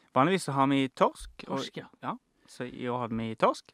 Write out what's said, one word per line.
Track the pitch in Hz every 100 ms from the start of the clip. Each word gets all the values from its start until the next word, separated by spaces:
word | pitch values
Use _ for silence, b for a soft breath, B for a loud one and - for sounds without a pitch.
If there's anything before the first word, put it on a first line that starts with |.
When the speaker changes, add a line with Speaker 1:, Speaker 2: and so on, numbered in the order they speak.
| b
Speaker 1:
Vanligvis | 127 156 190
så | -
har | 139 135
vi | 139 135
torsk, | - 233 - - - -
og |
Speaker 2:
Torsk, | 135 - -
ja. | - _
Speaker 1:
ja, | 127 240 _ _ -
så | - 123
i | -
år | 123 123 117
hadde | 113
vi | 113
torsk. | 113 214 - -